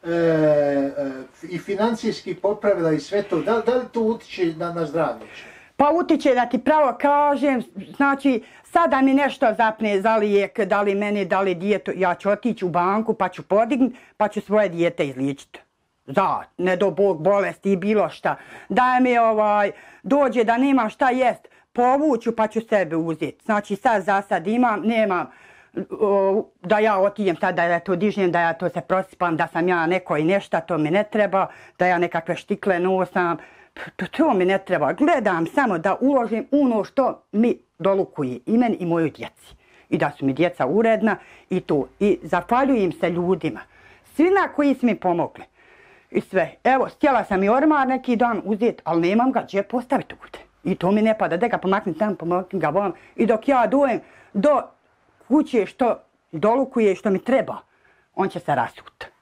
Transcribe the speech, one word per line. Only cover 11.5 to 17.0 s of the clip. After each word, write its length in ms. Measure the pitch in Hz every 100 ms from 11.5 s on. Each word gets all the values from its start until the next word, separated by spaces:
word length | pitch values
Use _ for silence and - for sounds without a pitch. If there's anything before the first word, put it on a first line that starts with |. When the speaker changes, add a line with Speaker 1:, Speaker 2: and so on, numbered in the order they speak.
| 180
Speaker 2:
dijetu, 360 | 190 196 190 165
ja 200 | 185 170
ću 140 | -
otići 360 | 208 240 226 185
u 40 |
banku, 440 | 170 180 202 220
pa 160 | 214 185
ću 140 | -
podignut, 500 | 151 196 226 262 254 - - _
pa 100 | 214
ću 140 | 208
svoje 280 | - 208 208
dijete 380 | 170 170 165 151
izliječit. 500 | 127 135 139 - - _ _ _ _ -
Za, 380 | 143 185 123 - _
ne 180 | 180 180
do 160 | 196
Bog, 320 | 160